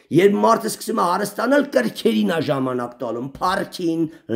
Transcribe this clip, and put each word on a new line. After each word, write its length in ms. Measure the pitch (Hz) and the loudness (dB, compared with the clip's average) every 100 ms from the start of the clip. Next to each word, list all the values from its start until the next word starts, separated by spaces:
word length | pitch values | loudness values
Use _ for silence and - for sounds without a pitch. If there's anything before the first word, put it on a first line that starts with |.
| - | -2
երբ 260 | 147 202 202 | 4 4 4
մարդը 300 | 220 233 - | 2 2 -2
սկսում 260 | - 214 220 | -6 -4 -2
է 80 | 180 | 0
հարստանալ, 560 | 185 202 - 233 285 - | 0 -4 -4 2 2 2
կրքերին 640 | 254 220 - - 151 202 | 0 -2 0 0 2 0
ա 60 | 165 143 | 0 0
ժամանակ 440 | 139 131 123 120 - | -2 -2 -2 -6 -6
տալում, 320 | 120 120 139 | -6 -6 -8
փառքին, 760 | - 180 190 - - 165 165 156 - - | -4 -2 -2 -4 -4 -2 -2 -2 -6 -2